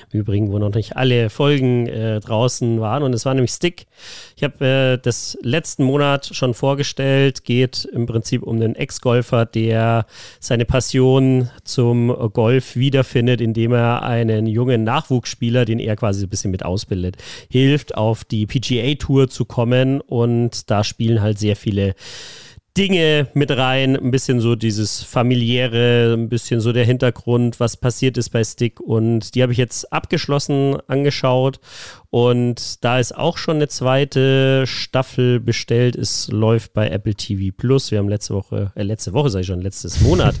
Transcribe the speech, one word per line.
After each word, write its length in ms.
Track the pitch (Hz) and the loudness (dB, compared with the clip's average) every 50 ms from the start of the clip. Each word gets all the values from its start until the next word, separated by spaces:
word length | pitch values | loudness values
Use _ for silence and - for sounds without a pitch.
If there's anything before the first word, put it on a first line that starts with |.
| - _ | -18 _
Im 100 | - 107 | -4 -4
Übrigen, 300 | 104 104 98 104 110 101 | -2 0 0 0 0 0
wo 60 | 98 104 | -2 -2
noch 160 | 104 104 107 | -2 0 -2
nicht 240 | 113 101 - - - | -2 -4 -4 -4 -2
alle 320 | 131 131 123 120 113 104 | 0 2 2 2 0 -2
Folgen, 580 | - - 143 143 147 135 131 127 123 120 117 - | -2 0 0 2 2 2 2 2 2 0 0 -2
äh, 320 | - 110 110 113 107 107 | -4 -4 -4 -2 -4 -4
draußen 600 | - - 110 107 123 123 - - 123 117 113 113 | -4 -2 0 0 2 0 0 0 -2 0 0 0
waren. 220 | 110 104 117 147 147 | 0 -2 -2 0 0
Und 100 | 131 123 | 0 -2
es 120 | 113 - | -2 -2
war 80 | 135 135 | -2 0
nämlich 180 | 135 123 113 | 0 0 0
Stick. 340 | - - - 175 - - - _ _ _ - - - - - - _ | -2 -2 -4 -4 -4 -6 -20 _ _ _ -20 -20 -20 -20 -20 -20 _
Ich 80 | - 147 | -6 -6
hab, 160 | 143 - - | -6 -4 -2
äh, 360 | 143 131 135 135 131 131 127 123 | 0 2 2 2 2 2 0 0
das 400 | - 123 120 - - - - - - | 0 -2 -2 -2 -6 -10 -12 -6 -4
letzten 400 | 120 135 165 - - - - 139 | -2 -2 -2 -2 -4 -2 0 0
Monat 480 | 127 139 143 143 143 139 139 - - - | 2 2 2 2 2 2 0 -2 -6 -6
schon 220 | - 135 127 117 | -2 -2 -2 -2
vorgestellt. 880 | - 143 135 139 139 139 - - - 135 135 135 135 139 139 - - - | 0 0 0 0 0 -2 -6 -4 -2 0 2 4 4 4 2 2 -2 -4
Geht 400 | - 120 123 131 123 - - - | 0 2 2 2 0 0 -6 -8
im 200 | - 240 135 117 | -6 -4 -4 -4
Prinzip 360 | 117 113 113 - - 127 117 | -2 -2 -4 -2 -2 -4 -4
um 140 | 95 110 113 | -2 -2 -2
einen 200 | 113 113 110 - | 0 0 0 0
Ex-Golfer, 720 | - 143 - - - - 127 117 123 117 - 127 117 113 | -2 -6 -8 -8 -4 0 2 2 2 0 2 0 0 0
der 600 | - - 113 110 113 113 113 113 113 113 113 107 _ - - - - - _ | 0 0 -2 0 0 2 2 2 2 2 0 -2 _ -10 -20 -20 -20 -20 _
seine 260 | - - 127 117 117 | -4 -2 0 0 0
Passion 840 | - 127 131 120 - - 131 127 131 131 135 131 131 131 127 123 120 - - - | 2 0 0 0 0 0 2 4 4 4 4 4 4 2 2 0 -2 -6 -14 -14
zum 440 | - - - 120 120 120 120 117 120 123 - 120 107 - | -6 -2 0 2 2 2 2 2 0 0 -2 -4 -4 0
Golf 420 | 123 110 113 131 131 - - - | 2 2 4 4 2 0 -2 -2
wiederfindet, 640 | 120 131 139 127 135 123 - - 127 117 123 123 113 | 0 0 2 2 2 0 2 0 0 2 2 2 2
indem 340 | 120 113 110 117 113 113 123 | 0 -2 0 0 0 2 2
er 280 | 120 117 117 120 - | 2 2 2 0 0
einen 460 | - 123 120 117 117 113 110 107 113 113 | -2 -2 0 0 2 2 2 0 0 0
jungen 360 | 107 117 123 131 123 110 110 | 0 0 0 2 2 0 0
Nachwuchsspieler, 840 | 110 127 156 - - 131 120 - - - - 120 117 117 127 120 | 0 0 -2 -2 0 -2 -2 -2 -4 -8 -4 -2 0 2 2 2
den 140 | 107 113 117 | 0 0 -2
er 160 | - 110 107 | -2 -4 -4
quasi 260 | - - 104 101 98 | -2 0 -2 -2 -2
so 40 | 98 | -4
ein 40 | 90 | -4
bisschen 220 | - - - 101 | -6 -4 -4 -4
mit 140 | 92 92 - | -4 -4 -4
ausbildet, 520 | 82 92 104 - - 101 90 90 90 90 - - - - - - - | -4 -4 -4 -4 -4 -4 -4 -4 -4 -6 -8 -16 -18 -18 -18 -16 -2
hilft, 460 | - 127 135 135 147 147 - - - | 0 2 4 4 2 2 -2 -6 -4
auf 300 | - 107 113 110 - - | -2 0 0 0 -2 -4
die 220 | - 117 107 104 104 | -6 -2 -2 -2 -2
P 120 | - 127 | -2 -4
G 320 | 107 - 127 117 113 139 | -2 -2 -2 -2 0 -2
A 40 | 151 | -2
Tour 340 | - - - 135 135 135 127 | -4 -2 0 2 2 2 2
zu 160 | - - 117 | 0 -6 -6
kommen. 460 | - - 127 117 120 123 127 131 131 139 143 | -4 -2 -2 0 2 2 2 2 2 0 -2
Und 680 | - - 131 117 117 120 120 120 120 117 - - - - | -4 -4 -2 0 0 2 2 0 0 -2 -4 -6 -4 -2
da 120 | 110 101 107 | 0 0 0
spielen 380 | - - - 117 113 117 110 | -2 -2 -2 0 2 2 2
halt 160 | 101 107 104 98 | 2 0 0 0
sehr 180 | 107 104 101 | 0 -2 -2
viele 380 | - - 113 98 101 98 98 92 _ - - - - - - - - - - - - _ _ - | 0 -2 -2 0 0 0 0 -2 _ -10 -18 -18 -16 -18 -18 -20 -20 -20 -20 -20 -20 _ _ -2
Dinge 520 | 185 196 185 190 170 160 156 151 147 139 - - | 0 2 2 2 2 4 4 4 2 0 0 0
mit 180 | 143 147 139 | 0 0 2
rein, 440 | 143 123 131 127 131 135 135 135 131 - | 2 0 2 2 2 2 2 2 0 0
ein 120 | - 123 | 0 0
bisschen 300 | 120 131 - - 127 120 | 0 0 0 0 0 2
so 160 | 113 117 120 | 2 2 0
dieses 480 | 110 113 113 104 107 107 - - - - | 2 0 -2 0 0 -2 -4 -4 -8 -10
familiäre, 1120 | - - 127 117 123 127 123 117 117 123 123 127 120 113 117 120 120 120 120 117 117 117 113 | -4 -2 0 2 2 2 2 2 2 2 2 0 0 2 2 4 4 4 4 4 4 2 0
ein 120 | 117 110 | 0 -2
bisschen 300 | 120 113 - - 123 113 | -2 -4 -2 -2 -2 0
so 100 | 107 120 | 0 2
der 140 | 113 123 117 | 2 2 2
Hintergrund, 760 | 117 127 127 131 123 - - - 120 120 120 120 120 - - | 2 2 2 2 0 0 -2 -2 0 2 2 2 0 0 0
was 160 | 120 117 - - | -2 -2 -2 -2
passiert 400 | - 123 - - 131 131 117 127 | -2 -2 -2 0 -2 0 0 -2
ist 120 | 113 - | -6 -2
bei 140 | - 117 107 | 0 -2 -2
Stick. 360 | - - - 120 117 _ - | -2 -2 -2 -2 -2 _ -6
Und 560 | 359 220 113 110 113 113 117 110 - - - | -6 -2 0 2 2 2 0 0 -2 -2 0
die 80 | 123 127 | 0 2
habe 80 | 123 | 2
ich 80 | 120 117 | 2 0
jetzt 320 | 127 110 - - - - | 0 -2 -2 -10 -10 -6
abgeschlossen 840 | 147 156 - - 185 160 - - 143 143 - - 143 139 139 139 139 147 - - | -6 -6 -4 -2 -4 -4 -2 0 -2 -2 0 0 0 2 2 2 0 -2 -4 -4
angeschaut. 720 | 131 139 143 143 - - - 131 127 127 131 135 135 - _ - - - - - - - _ - - | -2 0 0 0 0 0 0 2 2 4 2 0 -2 -4 _ -20 -20 -18 -18 -18 -20 -20 _ -2 0
Und 680 | 120 120 123 123 123 120 120 117 - - - - - - | 2 4 4 4 2 2 0 -2 -4 -8 -12 -12 -4 -2
da 160 | 117 123 127 | 0 2 2
ist 160 | 120 - - | 0 -2 -2
auch 220 | - - 170 175 - | -2 -2 -2 -2 -2
schon 180 | - - 160 | -4 -2 0
eine 140 | 151 147 - | 0 0 -2
zweite 960 | - - 131 127 131 135 143 139 - 135 131 135 135 135 135 135 135 131 131 - | -4 -2 0 2 2 2 0 0 0 2 2 4 4 4 4 4 2 2 0 -2
Staffel 720 | - - - - - 131 131 - - - 123 123 123 117 | -4 -8 -10 -2 -2 -2 -2 -2 -2 0 2 2 2 2
bestellt. 560 | 110 117 113 - - - 117 120 123 123 123 | 0 -2 -2 -2 -2 0 2 2 2 2 0
Es 320 | - 113 - - - - - | -2 -6 -4 -4 -6 -6 -4
läuft 460 | 101 107 110 110 117 113 - - - | -2 0 2 2 2 2 0 -4 -2
bei 160 | 110 107 - | -2 -2 0
Apple 260 | - 101 - 110 104 | -2 -4 -2 -4 -4
T 220 | - - - 101 95 | -4 -4 -6 -4 -4
V 180 | 98 95 - | -4 -4 -6
Plus. 340 | - - 120 135 135 - - | -4 0 0 2 2 0 0
Wir 100 | 107 104 | -2 -2
haben 100 | 101 101 | 0 0
letzte 240 | 104 104 - - 107 | -2 -4 -4 -4 -6
Woche, 400 | 98 - - 107 104 101 98 - | -6 -6 -4 -6 -4 -4 -4 -6
äh, 80 | - 101 | -6 -4
letzte 300 | 101 107 - - 92 90 | -4 -4 -6 -6 -4 -2
Woche, 160 | 139 147 131 | -2 0 0
sag 120 | 95 92 | -2 -2
ich 60 | 90 92 | -4 -4
schon, 140 | 92 90 | -6 -6
letztes 400 | 92 95 - - - 87 - - | -6 -6 -8 -8 -10 -6 0 2
Monat, 340 | - 127 175 180 123 - - - | 4 4 4 4 4 2 2 0